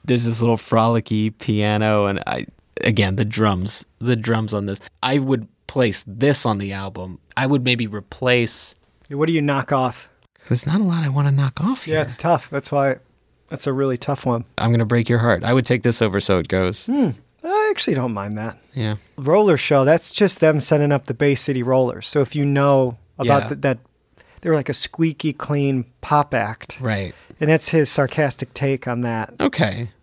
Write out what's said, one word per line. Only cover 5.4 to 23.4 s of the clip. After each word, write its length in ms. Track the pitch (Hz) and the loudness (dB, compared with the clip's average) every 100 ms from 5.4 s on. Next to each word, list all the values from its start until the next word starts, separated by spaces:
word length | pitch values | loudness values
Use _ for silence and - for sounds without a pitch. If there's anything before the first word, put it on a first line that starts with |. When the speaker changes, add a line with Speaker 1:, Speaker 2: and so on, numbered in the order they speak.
| 107 _ - | -4 _ -8
Speaker 1:
place 380 | 135 120 98 - | 0 0 0 -8
this 380 | 101 139 139 120 | 0 2 2 0
on 120 | 101 | -2
the 140 | 98 | -4
album. 460 | 98 98 92 92 90 _ - | -8 -10 -10 -12 -14 _ -4
I 100 | 135 | 0
would 180 | 143 | 2
maybe 220 | 123 120 110 | 2 0 -2
replace 880 | 104 - - 127 123 117 - - - _ _ _ | -6 -10 -4 2 2 2 -2 -6 -8 _ _ _
Speaker 2:
What 160 | 143 160 | -2 0
do 60 | |
you 100 | 160 | 2
knock 300 | 147 139 127 | 0 -2 0
off? 360 | 139 127 - - _ _ _ - | 0 0 -4 -18 _ _ _ -4
Speaker 1:
There's 180 | 123 - | -2 0
not 140 | 180 | 0
a 40 | |
lot 180 | 196 170 | 0 0
I 60 | 151 | 0
wanna 240 | 135 143 | 0 2
knock 280 | 139 139 - | 2 0 -2
off 260 | 180 262 - | -4 -4 -2
Speaker 2:
Yeah, 80 | 156 | -2
Speaker 1:
here. 60 | |
Speaker 2:
it's 140 | 127 - | -2 -2
tough. 320 | 170 156 - | 0 0 -2
That's 200 | 139 - | -8 -2
why, 260 | 147 139 - _ _ _ _ - | 0 0 -2 _ _ _ _ -14
that's 180 | - 143 | -6 -4
a 60 | |
really 240 | 135 135 123 | 0 0 -2
tough 300 | - 139 135 | -4 -4 -2
one. 180 | 120 - - | -2 -4 -2
Speaker 1:
I'm 120 | 113 | 2
gonna 140 | 117 | 2
break 240 | 110 120 117 | 2 2 2
your 120 | 120 | 2
heart. 220 | 117 90 | 4 2
I 80 | - | 2
would 140 | 131 117 | 2 2
take 160 | 131 | 2
this 200 | 123 113 | 2 2
over 180 | 110 98 | 2 0
So 180 | - 92 | 2 0
It 100 | 80 | 2
Goes. 380 | 95 92 107 - | 0 0 -2 -2
Speaker 2:
Hmm. 240 | 277 214 - _ _ | 0 0 -2 _ _
I 260 | 330 415 427 | -2 0 0
actually 240 | 392 - | 0 0
don't 200 | 143 123 | 0 -2
mind 240 | 104 101 107 | -4 -6 -6
that. 200 | 113 - _ | -8 -10 _
Speaker 1:
Yeah. 240 | 135 110 107 - - | -4 -4 -4 -10 -8
Speaker 2:
Roller 400 | 135 185 214 147 | 2 4 4 2
Show, 260 | - 139 | 4 4
that's 260 | 135 165 - | 4 4 2
just 300 | - 202 - | 0 0 4
them 200 | 156 151 | 4 2
setting 320 | - 151 147 | 2 2 2
up 120 | 143 - | 0 -2
the 80 | |
Bay 200 | 117 143 | 0 2
City 280 | 135 - 131 | 2 0 -2
Rollers. 440 | 120 131 123 - - | 2 2 2 -2 -4
So 140 | 151 | 0
if 140 | 131 | 0
you 100 | 151 | 0
know 520 | 143 139 143 139 127 117 _ - | 0 2 4 4 2 -4 _ -4
about 240 | 120 139 | 2 2